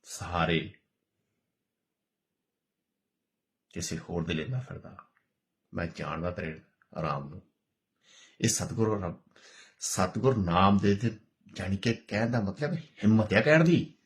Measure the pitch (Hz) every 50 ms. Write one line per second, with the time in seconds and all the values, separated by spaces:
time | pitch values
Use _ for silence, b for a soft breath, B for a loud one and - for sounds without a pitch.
0 | _ - - - - 85 87 87 82 80 82 80 76 - - _ _ _ _ _
1 | _ _ _ _ _ _ _ _ _ _ _ _ _ _ _ _ _ _ _ _
2 | _ _ _ _ _ _ _ _ _ _ _ _ _ _ _ _ _ _ _ _
3 | _ _ _ _ _ _ _ _ _ _ _ _ _ _ _ 90 85 - 85 82
4 | - - 90 85 82 87 85 78 78 - 127 127 - - - - - - - -
5 | - _ _ _ _ _ _ _ _ _ _ _ _ _ - - 87 82 - -
6 | 78 73 76 80 82 87 87 - 85 80 78 - _ _ _ _ _ _ - -
7 | 80 76 71 69 71 69 76 90 - _ _ _ _ _ _ _ _ _ _ b
8 | b b b b b b b b - 117 - - 90 85 - - 110 107 110 101
9 | 92 85 82 - _ _ B B B B B B B B B B - - - -
10 | 95 92 - 110 107 131 131 110 95 85 85 90 95 98 101 98 - 101 101 98
11 | 117 113 107 - _ _ _ _ _ - - - 95 92 98 98 - 120 113 -
12 | _ - - 104 113 117 123 120 104 98 95 - 147 147 175 - - - _ -
13 | - 104 110 110 107 - 117 135 131 147 151 160 165 165 175 117 - - - _
14 | _